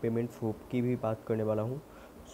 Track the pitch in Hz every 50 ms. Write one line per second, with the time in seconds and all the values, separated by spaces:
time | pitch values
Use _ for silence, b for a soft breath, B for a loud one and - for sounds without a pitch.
0 | - 117 113 117 120 117 - - 117 110 107 - - - 127 123 120 123 123 123
1 | 113 110 110 107 - - 113 110 107 110 107 107 107 120 131 147 - B B B
2 | B B B - - -